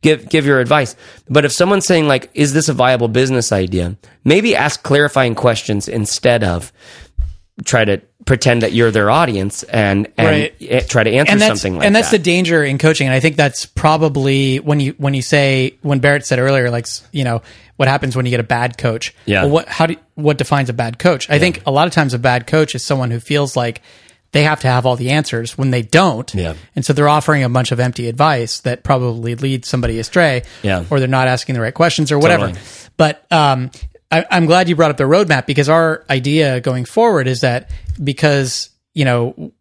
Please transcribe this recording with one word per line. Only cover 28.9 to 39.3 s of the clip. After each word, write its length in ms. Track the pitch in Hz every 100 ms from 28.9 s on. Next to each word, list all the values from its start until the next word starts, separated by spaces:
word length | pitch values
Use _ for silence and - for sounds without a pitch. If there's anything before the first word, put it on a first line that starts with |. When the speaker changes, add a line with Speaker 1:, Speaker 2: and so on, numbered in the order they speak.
| 131 123 117 117 117
Speaker 2:
leads 340 | 135 135 -
somebody 300 | 127 120 113
astray, 440 | 110 185 165 127 - -
Speaker 1:
Yeah. 200 | 101 92 85
Speaker 2:
or 100 | 143
they're 80 | 131
not 200 | 131 131
asking 260 | 127 - 127
the 60 |
right 120 | 110
questions 380 | - 165 - 147
or 80 | 147
whatever. 280 | 156 - 98
Speaker 1:
Totally. 180 | 90 - - - -
Speaker 2:
But, 280 | 156 147 _
um, 400 | 165 147 131 127 - - _ _
I, 140 | 160 180
I'm 160 | 180 165
glad 220 | 175 175
you 60 | 160
brought 160 | 160
up 60 | 143
the 60 | 135
roadmap, 400 | 170 190 139 -
because 240 | 139 139
our 340 | 160 165 160 -
idea 500 | 135 131 151 147 127
going 240 | 127 127 123
forward 420 | - 233 180 127
is 140 | 123
that 280 | 131 120 - - - -
because, 680 | 143 135 151 139 131 - - _ _
you 120 | 160 135
know 480 | 120 120